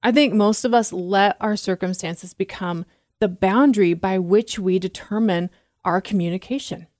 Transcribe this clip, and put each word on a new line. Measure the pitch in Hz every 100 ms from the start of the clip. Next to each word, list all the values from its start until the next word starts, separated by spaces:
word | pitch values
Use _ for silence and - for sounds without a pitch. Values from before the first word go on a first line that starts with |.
I | 233
think | 247 285
most | 208 208 220 247
of |
us | 233 220
let | 185 180 196 202 -
our | 214 208
circumstances | - 185 185 185 165 170 185
become | - 190 - 185 170 180 _ _ _
the | 214
boundary | 180 190 202 285 214 180
by | 170 190 190
which | 175 202 226 -
we | 190 185
determine | 180 - - 208 220 175 180 _ _ _
our | - 175
communication. | - 202 170 180 - 277 - - 165